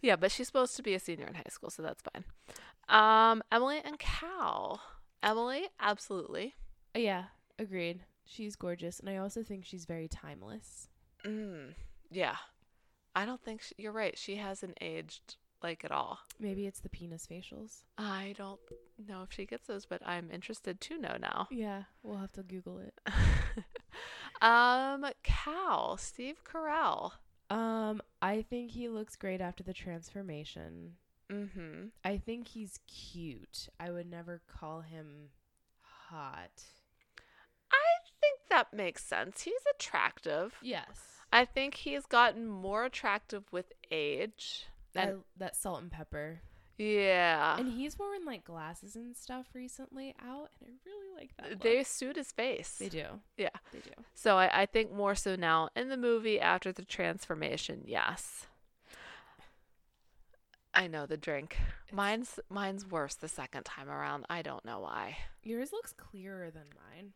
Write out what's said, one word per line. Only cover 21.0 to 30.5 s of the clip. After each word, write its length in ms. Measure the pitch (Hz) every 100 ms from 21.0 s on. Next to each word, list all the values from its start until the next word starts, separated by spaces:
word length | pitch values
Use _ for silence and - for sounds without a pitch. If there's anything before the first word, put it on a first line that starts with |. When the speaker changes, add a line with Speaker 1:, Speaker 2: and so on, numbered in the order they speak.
| 254 -
Speaker 1:
now. 260 | - - -
Speaker 2:
Yeah, 320 | 254 214 196 196 _
we'll 160 | 226 208
have 140 | 196
to 80 | -
Google 360 | 185 185 180 185
it. 200 | 190 - -
Speaker 1:
<laughs> 580 | - - - - - - - - - - - - -
Um, 640 | 226 233 240 254 269 277 277 -
Cal, 720 | - - - 320 381 214 60 -
Steve 460 | - - 247 302
Carell. 680 | - 330 311 302 262 - - - - _ _
Speaker 2:
Um, 520 | 214 226 226 214 214 - _
I 200 | 185 214
think 300 | 220 240 240
he 180 | 226 240
looks 260 | 220 220 -
great 240 | 196 185
after 240 | 180 180
the 100 | 185
transformation. 1200 | 180 185 170 165 202 196 151 151